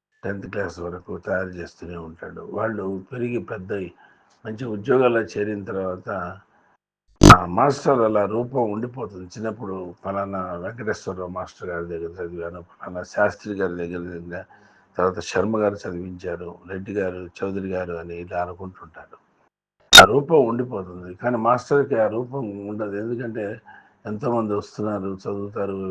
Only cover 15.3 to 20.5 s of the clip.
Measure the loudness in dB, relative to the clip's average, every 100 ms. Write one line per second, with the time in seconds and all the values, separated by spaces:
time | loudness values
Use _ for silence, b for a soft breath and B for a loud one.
15.3 | 0 0 2 2 0 -8 -8 -8 -8 -8
16.3 | -8 -10 -14 -10 -10 -4 -2 -2 -4 -12
17.3 | -6 -4 -4 -4 -4 -4 -6 -8 -10 -6
18.3 | -4 -4 -6 -14 -14 -20 -20 -20 -20 _
19.3 | _ _ _ _ _ 8 10 12 8 6
20.3 | 6 6